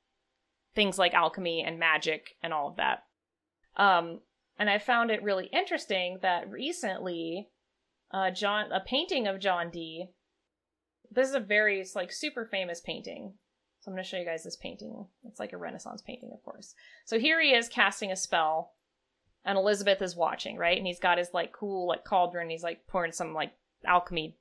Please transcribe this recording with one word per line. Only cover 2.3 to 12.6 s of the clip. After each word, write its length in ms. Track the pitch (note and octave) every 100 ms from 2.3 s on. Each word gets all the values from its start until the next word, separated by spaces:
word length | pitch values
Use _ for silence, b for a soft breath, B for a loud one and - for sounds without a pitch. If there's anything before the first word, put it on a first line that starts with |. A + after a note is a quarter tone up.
| -
and 100 | E3
all 160 | D#3 C#3+
of 80 | -
that. 280 | C#2+ - - _ _ _ _ _ _ -
Um, 440 | G3+ F3 E3+ E3+ - _ _ -
and 100 | G#3
I 80 | G#3
found 320 | G#3 A#3 A#3
it 120 | G#3
really 240 | G#3 F#3+ F3+
interesting 720 | D4+ G4+ E4 - F#3+ F3+ F#3
that 280 | F#3 F3 -
recently, 1000 | A#2 C4+ E4+ G#3+ F#3 F#3 E3+ E3 F3 G#3+ _ _ _ _ _ _
uh, 200 | F#3+ F#3+
John, 420 | F#3 G3+ G#3 -
a 80 | F#3+
painting 460 | - C4+ F4 D4 G#3
of 140 | F#3+
John 300 | F#3+ F3 E3+
Dee, 400 | E3+ E3 D#3+ F3+ _ _ _ _ _ _ _ _ _ _
this 180 | A3+ C4
is 60 |
a 60 | C4+
very, 400 | G3 G#3 G#3+ G3
it's, 160 | F#3+ G3+
like, 160 | F3+
super 320 | - D4+ B3+
famous 360 | A3+ G3